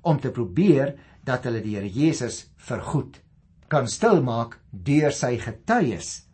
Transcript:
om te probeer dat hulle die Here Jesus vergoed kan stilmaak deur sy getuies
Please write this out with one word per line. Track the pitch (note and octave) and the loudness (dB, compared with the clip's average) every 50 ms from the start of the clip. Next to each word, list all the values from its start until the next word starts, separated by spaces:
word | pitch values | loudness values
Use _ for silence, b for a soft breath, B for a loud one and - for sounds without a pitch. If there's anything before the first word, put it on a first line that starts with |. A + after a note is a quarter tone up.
om | _ F3 D3+ C#3 | _ 2 0 0
te | - B2+ | 0 -4
probeer | G2+ - A#2 F#2 F2+ A2+ F#3 G#3 D#3 C3+ C3+ C#3 C3+ B B B B B B | -4 -2 -4 -2 2 2 6 6 6 4 4 -2 -4 B B B B B B
dat | - B2+ B2 - | -4 -4 -4 -2
hulle | B2+ A#2 A2+ G#2 | -4 -4 -4 -4
die | G#2+ G#2 | -4 -6
Here | G2+ G2 G2+ | -6 -6 -6
Jesus | F2+ A#2 D3 D#3+ D3+ - B2+ A2+ - - - - _ | -2 2 2 2 2 2 -4 -6 -6 -10 -14 -18 _
vergoed | _ - - B2 G2+ - - - C#3+ - - - - _ _ _ _ _ _ _ _ _ _ - | _ -10 -8 -8 -6 -6 -2 -2 -4 -4 -4 -12 -20 _ _ _ _ _ _ _ _ _ _ 0
kan | D3 B2 A2 | 0 0 0
stilmaak | - - - A#3 G#3+ E3+ C3 B2 A#2 A#2 A#2 A#2 - - _ _ | -4 0 4 4 6 4 4 2 -2 -4 -4 -6 -8 -20 _ _
deur | - G2+ F2+ - C#3 D3+ D3+ C#3+ - | -18 -10 -2 2 2 4 4 2 0
sy | - - B2+ B2 A2 | 0 -2 -2 -2 -4
getuies | - B2 G2+ - _ - A3+ B3 G3 B2+ G2+ D#2+ - - - - - _ | -6 -8 -12 -12 _ 0 2 2 2 0 -2 -4 -8 -12 -14 -16 -18 _